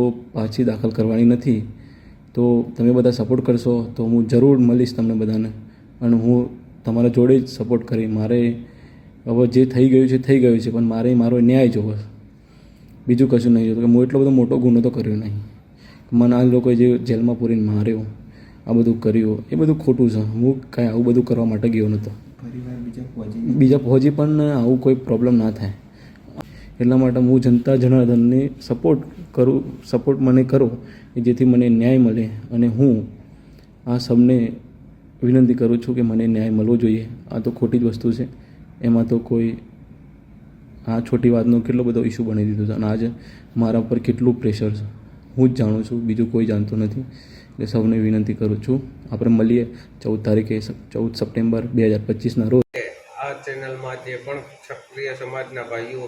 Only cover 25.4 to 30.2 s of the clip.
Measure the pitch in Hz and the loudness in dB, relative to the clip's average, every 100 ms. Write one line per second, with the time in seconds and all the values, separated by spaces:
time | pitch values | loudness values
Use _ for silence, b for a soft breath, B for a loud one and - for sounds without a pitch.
25.4 | 110 107 101 - - B B B - - | 0 -4 -10 -10 -18 B B B -20 -20
26.4 | B B B - 120 131 127 127 127 131 | B B B -2 2 4 2 2 4 4
27.4 | 127 120 135 131 123 131 120 120 120 127 | 4 2 2 2 4 4 4 4 4 2
28.4 | 139 - - 120 165 135 - - - 139 | -2 -8 -8 -2 0 0 -2 -18 -10 0
29.4 | 127 135 - - - 120 139 131 | 2 2 -4 -14 -6 -4 -2 0